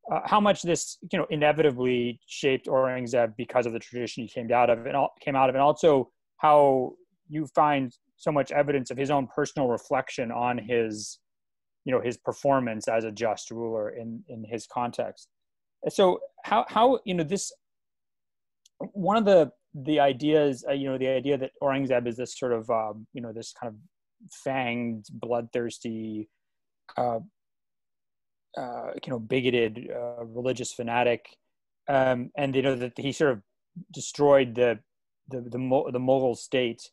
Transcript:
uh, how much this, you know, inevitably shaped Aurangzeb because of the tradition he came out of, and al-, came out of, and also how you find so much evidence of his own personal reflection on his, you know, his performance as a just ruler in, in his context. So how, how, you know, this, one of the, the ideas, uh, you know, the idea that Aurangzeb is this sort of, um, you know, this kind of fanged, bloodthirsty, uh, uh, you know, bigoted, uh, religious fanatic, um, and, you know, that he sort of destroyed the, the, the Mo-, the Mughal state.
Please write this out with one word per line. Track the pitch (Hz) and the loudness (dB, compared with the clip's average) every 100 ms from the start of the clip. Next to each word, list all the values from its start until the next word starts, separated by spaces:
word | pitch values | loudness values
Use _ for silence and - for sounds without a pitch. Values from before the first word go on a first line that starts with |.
| - | -4
uh, | 156 - | -4 2
how | 208 | 2
much | 208 190 | 4 2
this, | 170 165 - - 175 | 0 -2 -2 -12 -6
you | 190 | -4
know, | - | -2
inevitably | 156 147 147 151 123 127 123 120 117 _ | 2 2 4 2 2 0 0 -2 -6 _
shaped | - 147 131 - | -4 0 0 0
Aurangzeb | 135 131 127 123 123 113 107 | 0 0 -2 -2 0 0 -2
because | 120 127 120 | -2 0 0
of | |
the | 113 | -6
tradition | - 120 117 - | -10 -8 -8 -8
he | 110 | -10
came | - 117 | -8 0
out | 120 120 | 4 4
of, | 117 123 | 2 0
and | 143 | 0
al-, | 139 _ | -2 _
came | - 135 | -4 2
out | 131 | 2
of, | 131 | 4
and | |
also | 143 151 170 139 123 _ _ _ | 2 4 4 4 2 _ _ _
how | 156 147 143 131 123 - _ _ _ | 6 8 6 4 -2 -10 _ _ _
you | 151 151 - | -6 -2 2
find | 151 143 127 _ _ _ | 2 2 -2 _ _ _
so | - | -2
much | 147 131 | 0 0
evidence | 147 147 139 123 | 0 0 0 -2
of | 131 | -4
his | 139 | 0
own | 143 131 | 0 -2
personal | - 143 - 127 | -4 -4 -2 -2
reflection | 113 - 135 - - 117 | -2 -2 -4 -2 -6 -6
on | 120 120 123 | -2 -2 -4
his, | 107 120 113 107 104 - _ _ _ _ _ _ - | -2 0 0 -4 -10 -16 _ _ _ _ _ _ -2
you | |
know, | 127 | 0
his | 123 117 | 0 -4
performance | - 113 143 135 123 107 113 | -8 -2 2 2 0 -4 -2
as | 113 | -2
a | 110 | -2
just | 104 113 101 - | -4 -4 -4 -8
ruler | 117 117 113 107 | -8 -6 -4 -6
in, | 123 113 113 - | -8 -12 -14 -14
in | 117 | -16
his | 107 113 - | -10 -10 -8
context. | 123 120 120 110 - - _ _ _ _ _ - | -4 -4 -4 -8 -10 -20 _ _ _ _ _ -6
So | - 190 180 - - | 2 4 2 -8 -16
how, | - 214 - | -2 0 2
how, | 214 247 254 - | 4 4 4 -2
you | 180 | -4
know, | |
this, | 160 196 - - _ _ _ _ _ _ _ _ _ _ _ _ | -2 -4 -6 -14 _ _ _ _ _ _ _ _ _ _ _ _
one | - 208 175 220 | -12 -4 0 2
of | 208 | 6
the, | 185 147 _ _ | 6 6 _ _
the | 147 135 151 | -10 0 4
ideas, | 139 127 147 156 147 127 151 | 4 4 2 4 4 0 -4
uh, | |
you | 139 139 | -4 -2
know, | 131 | -2
the | 131 | 0
idea | 131 135 139 | 0 0 -2
that | 131 _ | -2 _
Aurangzeb | 143 135 135 123 120 | -2 0 0 0 0
is | 117 | -6
this | 120 - | -8 -4
sort | 127 | -2
of, | 113 113 | -2 0
um, | 113 110 107 113 | -2 -2 -8 -14
you | 135 | -14
know, | 117 | -12
this | 110 113 - | -12 -14 -12
kind | 120 | -14
of | 107 160 _ _ _ 196 | -14 -20 _ _ _ -20
fanged, | - 139 135 123 120 120 110 104 | -10 -6 -4 -2 -4 -4 -8 -12
bloodthirsty, | 117 117 120 117 123 117 - 120 110 110 107 107 _ _ _ _ _ - - | -12 -4 -4 -2 -6 -6 -8 -10 -8 -8 -8 -10 _ _ _ _ _ -12 -4
uh, | 123 113 196 _ _ _ _ _ _ _ _ _ _ _ _ - | -4 -4 -8 _ _ _ _ _ _ _ _ _ _ _ _ -12
uh, | 127 120 - - | -10 -10 -10 -12
you | - | -8
know, | 123 | -8
bigoted, | 110 131 127 120 113 113 123 | -2 0 2 2 2 -2 -10
uh, | 123 120 120 117 | -8 -8 -10 -10
religious | 113 123 123 120 | -4 -4 -4 -6
fanatic, | - 117 117 120 117 - _ _ _ _ _ - | -8 -2 2 2 0 -4 _ _ _ _ _ 0
um, | 139 131 123 123 - | 2 2 0 -4 -4
and, | 139 135 | 0 2
you | |
know, | 131 127 | 0 0
that | 123 - | -4 -6
he | 139 | -6
sort | 127 151 | 2 2
of | 113 _ _ _ 175 - | 2 _ _ _ -20 -16
destroyed | 147 - - 143 139 127 117 | -12 -12 2 6 6 4 2
the, | 123 113 _ _ _ _ - | 2 2 _ _ _ _ -12
the, | 127 | -12
the | 120 120 | -8 -6
Mo-, | 131 131 - | 0 0 0
the | 123 | -2
Mughal | 127 135 131 117 | 2 2 2 -2
state. | - 131 123 117 - | -2 0 0 -4 -16